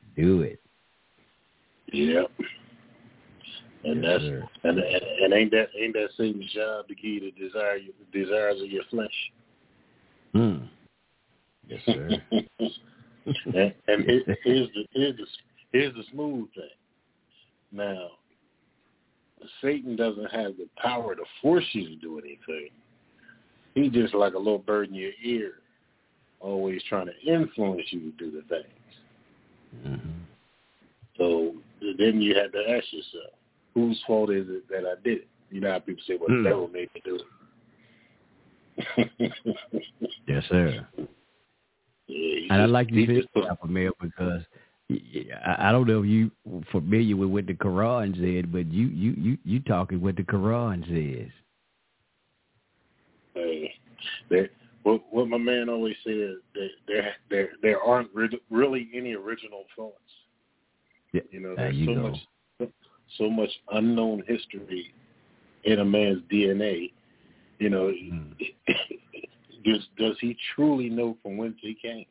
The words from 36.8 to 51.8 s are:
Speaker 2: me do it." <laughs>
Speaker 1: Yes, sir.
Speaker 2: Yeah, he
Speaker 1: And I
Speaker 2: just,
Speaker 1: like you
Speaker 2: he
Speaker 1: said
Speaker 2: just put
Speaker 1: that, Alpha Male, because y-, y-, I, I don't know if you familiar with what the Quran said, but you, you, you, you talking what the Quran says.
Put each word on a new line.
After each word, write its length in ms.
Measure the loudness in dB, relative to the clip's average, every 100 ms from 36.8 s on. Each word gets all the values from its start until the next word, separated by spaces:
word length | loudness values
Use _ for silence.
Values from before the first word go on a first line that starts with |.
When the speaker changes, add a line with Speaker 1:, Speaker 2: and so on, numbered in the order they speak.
| -8
Speaker 2:
me 80 | -10
do 120 | -8 -8
it." 100 | -10 _ _ _ _ _ _ _ _ _ _ _ _ _ _ -10
<laughs> 80 | -4 0 0 _ -4 -2 -6 -6 -6 -8 -8 _ -10 -10 -2
Speaker 1:
Yes, 160 | -2 2
sir. 380 | 4 4 0 -8 -12 -12 _ _ _ _ _ _ _ _ _ _
Speaker 2:
Yeah, 0 |
he 380 | -6 -2 -2 2
Speaker 1:
And 100 | 6
I 40 |
Speaker 2:
just, 80 | 6
Speaker 1:
like 180 | 6 4
you 100 | 4
Speaker 2:
he 60 | 6
Speaker 1:
said 100 | 4
Speaker 2:
just 160 | 2
put 80 | -2
Speaker 1:
that, 60 | -2
Alpha 160 | -4 -2
Male, 240 | 0 0 -2
because 420 | -8 -4 -4 -4 -8 -20 _ _ _
y-, 120 | -6 -4
y-, 120 | -10 -10 -6
I, 240 | -2 2 4
I 40 |
don't 140 | 6 6
know 160 | 4
if 60 | 4
you 220 | 4 2 _ -12 -12 -4
familiar 460 | -2 2 2 4 2
with 140 | 2
what 160 | 0 -2
the 80 |
Quran 600 | -2 0 2 2 2 0 0
said, 320 | 0 0 0
but 180 | -2 -2
you, 140 | 0 0
you, 260 | 0 -2 0
you, 220 | 0 -2
you 160 | 0 -2
talking 400 | 0 0 0 0
what 160 | -2 -2
the 60 |
Quran 600 | 0 0 2 0 0 -2 -2
says. 440 | -2 -2 -6 -10 -16 _ _ _ _